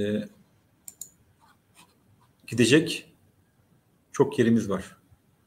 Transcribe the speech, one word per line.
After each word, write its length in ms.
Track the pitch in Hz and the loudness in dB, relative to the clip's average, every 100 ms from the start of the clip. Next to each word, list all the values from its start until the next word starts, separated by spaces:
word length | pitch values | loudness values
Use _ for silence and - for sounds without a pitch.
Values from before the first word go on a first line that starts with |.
| 104 104 - _ _ _ _ _ - - - _ _ _ _ _ _ _ _ _ _ _ _ _ - | -2 -4 -8 _ _ _ _ _ -20 -20 -20 _ _ _ _ _ _ _ _ _ _ _ _ _ -4
gidecek 680 | 117 113 151 165 - - _ _ _ _ _ _ _ _ _ _ | 0 4 4 2 -6 -14 _ _ _ _ _ _ _ _ _ _
çok 280 | - 123 - | -2 -2 0
yerimiz 300 | 113 113 98 | 2 2 0
var. 280 | 92 - - _ _ _ _ | -6 -8 -20 _ _ _ _